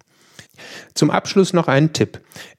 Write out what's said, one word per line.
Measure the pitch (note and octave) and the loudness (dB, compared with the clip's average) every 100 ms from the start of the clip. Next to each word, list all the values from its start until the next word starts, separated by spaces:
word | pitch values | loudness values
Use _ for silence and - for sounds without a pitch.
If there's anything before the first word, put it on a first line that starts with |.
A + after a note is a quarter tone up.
| _ _ _ - - _ - - - | _ _ _ -20 -20 _ -20 -20 -16
Zum | - D3+ | -2 0
Abschluss | F3+ - G3+ F#3 | 0 -2 0 2
noch | F3 D#3 | 0 2
ein | C3+ D#3 | 2 2
Tipp. | - G#2+ - _ - - | 0 -4 -6 _ -20 -20